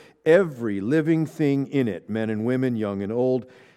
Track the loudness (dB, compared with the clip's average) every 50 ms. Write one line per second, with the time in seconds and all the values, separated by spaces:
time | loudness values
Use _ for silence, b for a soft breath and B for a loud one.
0 | B B B B _ 4 4 6 4 2 -2 -6 -4 -4 -4 -2 -2 0 0 0
1 | 2 2 2 2 0 -2 -2 -2 0 2 2 0 -2 -2 0 0 0 0 -2 -6
2 | -8 -6 -4 -4 -2 -2 -2 -2 -2 -2 0 0 0 -2 -2 -2 -2 -2 -2 -4
3 | -4 -4 -2 -2 0 0 0 -2 -4 B B B B B B